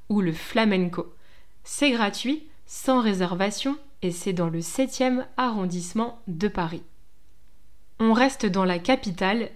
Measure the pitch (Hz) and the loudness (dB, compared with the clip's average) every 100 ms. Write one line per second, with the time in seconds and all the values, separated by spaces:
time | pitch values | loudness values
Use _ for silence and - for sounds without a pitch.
0 | - 208 175 160 - 226 220 185 180 - | -2 2 2 0 -2 2 4 4 2 -2
1 | - - - - - - - - 285 233 | -6 -10 -16 -16 -16 -14 -12 0 2 4
2 | 208 202 240 302 - - - - - 254 | 2 0 -2 -2 -4 -14 -12 -2 4 4
3 | 220 190 180 180 196 208 269 285 - - | 4 4 2 2 0 0 -2 -4 -6 -6
4 | 180 170 202 180 170 165 165 - 269 - | -4 -2 -2 0 0 0 -2 0 0 2
5 | 254 254 - - 254 214 185 175 175 220 | 2 2 -2 0 0 0 0 -2 -2 -2
6 | 233 - - 160 208 196 165 170 - - | -2 -4 -8 -2 0 0 -2 -4 -10 -14
7 | - - - - - - - - - - | -14 -14 -14 -14 -14 -14 -14 -14 -12 2
8 | 226 226 269 - 214 190 185 175 175 262 | 4 6 6 4 0 4 2 2 2 2
9 | 214 170 190 233 220 | 2 0 2 2 -2